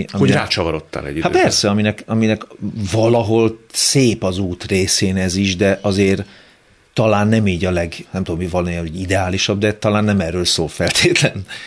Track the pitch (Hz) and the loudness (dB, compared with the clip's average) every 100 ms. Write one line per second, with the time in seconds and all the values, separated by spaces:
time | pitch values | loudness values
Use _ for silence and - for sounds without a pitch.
0 | - 98 135 139 107 - 82 80 - - | 0 0 2 2 0 -2 -2 -2 -6 -10
1 | 71 71 - 359 359 - 104 104 107 104 | -6 -4 0 2 2 2 0 2 0 -2
2 | - 110 110 107 - - 104 110 101 110 | -4 0 0 0 -6 -12 -10 -6 -2 2
3 | 113 120 107 113 113 110 - - - 143 | 4 2 2 2 2 0 -10 -4 0 4
4 | 127 104 98 92 95 90 - 98 95 - | 2 2 -2 -2 -4 -4 -2 0 2 0
5 | 101 95 92 92 98 90 98 98 104 95 | 0 0 0 0 0 2 0 2 0 2
6 | 98 98 98 - - _ _ _ _ - | 2 2 -4 -14 -20 _ _ _ _ 0
7 | 110 104 104 110 104 87 90 87 85 - | 2 2 2 2 2 0 0 0 -2 -6
8 | - 92 95 82 90 90 87 85 82 82 | -10 -6 -4 -4 -2 -2 -2 -4 -6 -6
9 | 90 95 92 95 - 101 107 104 110 104 | -2 -2 -2 -2 -2 0 0 0 0 2
10 | 107 101 82 87 87 - 78 - 87 - | 2 2 0 -2 -2 -2 -4 -2 -2 2
11 | - - 143 - 92 - | 2 2 0 -2 -12 -14